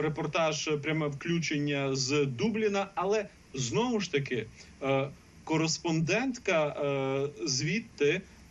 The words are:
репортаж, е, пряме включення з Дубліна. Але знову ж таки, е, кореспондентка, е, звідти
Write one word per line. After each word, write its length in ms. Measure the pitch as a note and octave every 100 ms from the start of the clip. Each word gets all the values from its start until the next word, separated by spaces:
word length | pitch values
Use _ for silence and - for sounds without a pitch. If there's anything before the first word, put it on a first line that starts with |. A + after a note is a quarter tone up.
репортаж, 680 | D#3 D3+ D#3 E3+ D#3+ D3+ D#3
е, 80 | D3
пряме 300 | C#3+ D#3 D3+
включення 920 | C#3 E3+ E3+ D3+ D3 D3 C#3+ C#3 C3+
з 280 | C3 D3 C#3+
Дубліна. 600 | A#2 G#3+ G#3+ G#3+ G3+ F#3+
Але 320 | - F#3 G#3+ G#3 - -
знову 460 | C#3 B2+ F3 B3 A3+
ж 120 | F#3
таки, 340 | C#3+ C#3 B2 - - - -
е, 260 | C3+ C3+ C#3 - - -
кореспондентка, 1200 | - D#3 D#3+ - E3+ E3 D3+ G#3 C4+ A#3+ - E3+ D3+
е, 800 | - C#3+ C#3 C3+ C3+ C#3+ C#3+ D3
звідти 760 | C3 D3+ G#3+ A3+ - C#3+ F3+ - - -